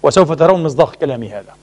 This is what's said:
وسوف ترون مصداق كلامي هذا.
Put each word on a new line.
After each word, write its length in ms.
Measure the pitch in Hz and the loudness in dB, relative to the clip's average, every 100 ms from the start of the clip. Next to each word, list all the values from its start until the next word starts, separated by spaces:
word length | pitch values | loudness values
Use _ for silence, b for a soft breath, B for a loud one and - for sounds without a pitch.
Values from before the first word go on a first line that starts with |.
وسوف 280 | 147 190 160 | 2 2 0
ترون 320 | 156 165 185 | 2 2 2
مصداق 320 | 160 131 156 - | -2 0 -2 -2
كلامي 340 | 147 123 107 | -6 -6 -10
هذا. 240 | 104 92 _ | -14 -16 _